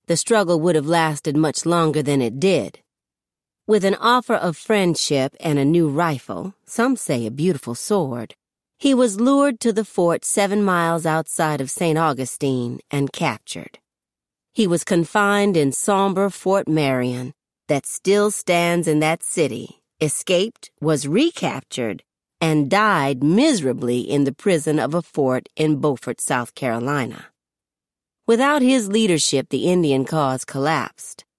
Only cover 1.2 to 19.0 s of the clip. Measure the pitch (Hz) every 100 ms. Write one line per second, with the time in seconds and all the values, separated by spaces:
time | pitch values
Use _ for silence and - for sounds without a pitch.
1.2 | 160 143 160 131 160 170 160 151 143 143
2.2 | 120 127 185 170 92 - _ _ _ _
3.2 | _ _ _ _ - 208 190 208 226 247
4.2 | - 226 175 156 - 214 185 160 - 143
5.2 | 131 - 165 143 139 170 160 139 139 135
6.2 | - 92 185 - _ - 247 254 - 131
7.2 | 113 131 175 147 - 120 - 208 143 120
8.2 | 110 - _ _ _ _ 277 262 254 196
9.2 | 247 277 285 233 233 202 214 - 170 165
10.2 | - - 202 208 202 175 170 165 165 160
11.2 | 156 - 160 147 131 - 170 156 160 131
12.2 | 127 - 143 127 120 127 - 143 139 -
13.2 | 160 110 - - - - _ _ _ _
14.2 | _ _ _ - 208 170 - 180 165 214
15.2 | 202 202 208 175 139 127 - 196 196 185
16.2 | 196 - 185 196 - 156 143 131 123 123
17.2 | 127 - _ _ - 143 - - 180 202
18.2 | 208 202 - 175 170 175 160 151